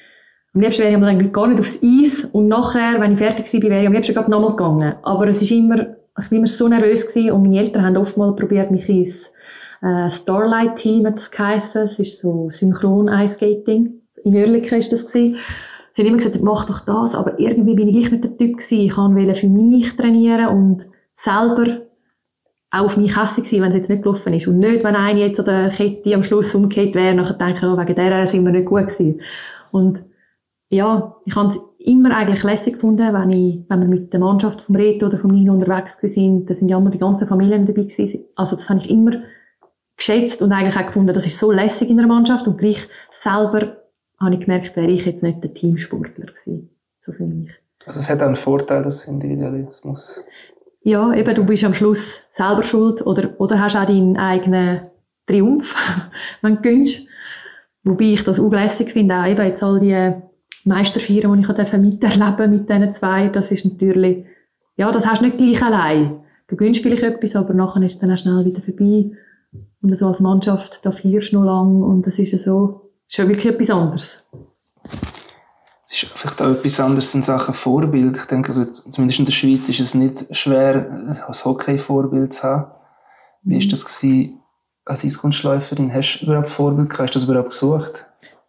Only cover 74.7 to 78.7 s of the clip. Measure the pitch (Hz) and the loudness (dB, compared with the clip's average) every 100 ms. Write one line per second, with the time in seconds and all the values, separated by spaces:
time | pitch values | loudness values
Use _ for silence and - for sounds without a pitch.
74.7 | _ - - - - - - _ _ _ | _ -18 -12 -12 -14 -20 -20 _ _ _
75.7 | _ - - - - 147 - 139 131 143 | _ -14 -10 -10 -10 -10 -4 -2 0 -2
76.7 | 139 135 135 127 139 131 131 - 127 131 | -2 0 0 -2 -4 -2 -2 -4 -6 -2
77.7 | 139 156 139 127 131 - 131 139 127 120 | 0 0 2 0 -2 -4 -4 -2 -2 -4